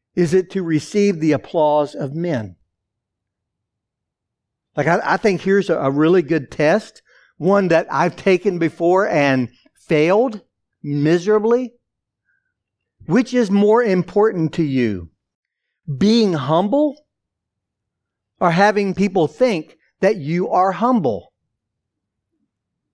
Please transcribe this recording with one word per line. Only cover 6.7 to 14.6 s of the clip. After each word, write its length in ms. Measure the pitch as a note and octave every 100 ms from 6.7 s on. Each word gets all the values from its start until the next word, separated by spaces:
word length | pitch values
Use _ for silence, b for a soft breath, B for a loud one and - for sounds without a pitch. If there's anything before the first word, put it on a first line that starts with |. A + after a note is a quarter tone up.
| G#3 - - _ b b b
one 300 | D#3+ G3+ F#3
that 200 | E3 -
I've 240 | C#3 F3
taken 460 | - G3 F3+ G#3 F3
before 480 | E3 - E3+ F#3 G#3
and 400 | D#3+ C#3+ C3 A#2+ _ b
failed 680 | _ - D3+ E3 G#3 B3+ G#3+ - _ _ _
miserably. 920 | D3 C#3+ D3+ F3 F3+ G#3+ G#3+ A#3+ A#3+ _ _ _ _ _ _ _ _ _ _ _ _ _ -
Which 280 | G#3 -
is 160 | B3 G3+
more 320 | G3+ G#3 A#3
important 680 | A#3 F#3 F3 G3+ A3 F#3 D#3
to 80 | -